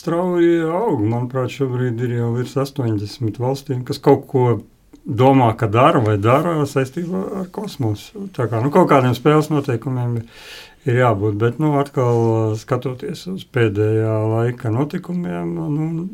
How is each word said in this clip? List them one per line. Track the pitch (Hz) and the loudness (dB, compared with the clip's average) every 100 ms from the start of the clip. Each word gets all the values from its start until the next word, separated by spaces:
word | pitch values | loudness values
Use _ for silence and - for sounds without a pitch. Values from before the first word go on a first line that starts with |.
strauji | 160 170 180 175 170 170 160 | -4 -2 0 2 4 4 0
aug. | 175 233 135 | 0 0 0
Manuprāt, | 104 120 123 131 123 | 0 -2 -2 -4 -4
šobrīd | - 135 123 127 113 | -4 -2 -2 -2 -2
ir | 123 120 | -2 -2
jau | 117 | -2
virs | 120 120 135 | -2 -2 -4
astoņdesmit | 139 - 117 104 104 - 113 110 | -4 -2 -2 -2 -4 -6 -6 -2
valstīm, | 123 135 - 123 123 | -4 -4 -4 -6 -6
kas | - | 0
kaut | 147 139 - | 4 4 2
ko | 131 123 104 - _ _ - | 0 2 0 -6 _ _ -16
domā, | - 113 131 135 117 | -6 2 6 6 4
ka | 104 107 | 2 0
dara | 113 147 160 | 4 4 4
vai | 107 104 | 2 2
dara | 107 139 175 156 143 | 4 4 2 0 0
saistībā | 139 131 170 170 185 - 190 | -2 -2 -4 -6 -4 -6 -6
ar | 185 | -8
kosmosu. | - 208 - 110 101 - 208 196 | -8 -10 -4 -4 -4 -8 -14 -10
Tā | - 110 | -6 -2
kā, | 113 | 0
nu, | 139 | 2
kaut | 180 175 | 4 6
kādiem | 151 - | 4 4
spēles | 135 151 151 151 | 2 2 2 2
noteikumiem | 147 139 117 135 127 120 120 | -2 -2 -4 -4 -4 -4 -4
ir, | 110 - - - - _ 135 | -8 -16 -20 -20 -20 _ -2
ir | 123 | 2
jābūt, | 123 101 107 104 | 4 2 0 0
bet, | 117 120 | 0 0
nu, | 151 143 | 0 2
atkal, | 139 139 123 117 113 110 110 | 0 0 2 2 2 2 0
eh, | 107 | -4
skatoties | - 123 131 123 - - 90 | -4 -4 -4 -8 -10 -10 -10
uz | 95 | -10
pēdējā | - 123 113 101 107 110 110 110 110 | -4 0 2 2 2 2 0 0 0
laika | 113 117 120 117 | 0 -2 -2 -2
notikumiem, | 113 151 180 - 180 175 175 170 | -2 -2 -4 -6 -6 -4 -6 -6
nu, | 170 160 147 160 165 185 | -6 -4 -4 -4 -6 -8